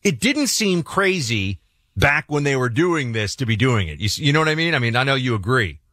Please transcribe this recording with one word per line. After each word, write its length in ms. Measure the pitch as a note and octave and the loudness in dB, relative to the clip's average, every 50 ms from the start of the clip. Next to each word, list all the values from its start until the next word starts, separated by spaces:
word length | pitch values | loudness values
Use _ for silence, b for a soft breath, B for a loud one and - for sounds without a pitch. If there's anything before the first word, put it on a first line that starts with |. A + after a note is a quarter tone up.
| _ | _
It 180 | G3+ D3+ G#2+ | 0 0 2
didn't 280 | - B3+ C#4+ D4+ C#4+ A3 | 0 0 0 0 0 -2
seem 340 | - - A3+ G3 F#3 F3 D3+ | 0 0 0 0 0 0 -2
crazy 800 | - - F#3 G3 F#3+ F#3+ F3+ C3+ A2+ A#2 G#2 F#2+ G2 G2 - - _ _ _ _ _ _ | -2 -2 0 2 2 0 0 -2 -2 -2 -2 -2 -4 -4 -8 -10 _ _ _ _ _ _
back 280 | G2 A#2+ C#3+ C#3+ D3+ - - | 0 2 2 2 0 -2 -2
when 140 | D3 D3 D3 | -4 -2 0
they 140 | C#3+ C#3 | 0 0
were 120 | C3 B2+ A#2+ | 0 0 0
doing 440 | A2 C3+ F3 F3+ E3+ D#3 C3+ A#2+ A2+ | 0 0 2 2 2 0 -2 -2 -4
this 240 | A2 G#2+ F#2+ - | -4 -4 -4 -4
to 100 | - C3 | -4 -2
be 100 | A2 A2+ | -2 0
doing 320 | G2 B2 C3 A#2+ G#2+ F#2 D#2+ | 2 2 2 2 2 0 -2
it. 120 | D2 D2 | -4 -4
You 60 | G2+ | -4
s-, 120 | G#2 - - | -4 -4 0
you 140 | D#3 C#3+ C#3+ | 0 2 2
know 80 | D#3 | 4
what 80 | D#3 D#3 | 2 2
I 80 | D#3 | 0
mean? 180 | D#3 E3 E3+ D#3+ | 0 0 0 0
I 60 | C#3 | 0
mean, 160 | A#2+ A#2 A2+ | 0 0 0
I 80 | B2 C3+ | 0 2
know 100 | C#3 C#3 | 2 0
you 200 | C3+ B2+ B2+ A#2 | 0 0 0 -2
agree. 440 | G#2 F2+ A2 B2+ B2+ G#2+ F2 C#2 - _ _ | -2 0 0 0 0 0 -2 -6 -12 _ _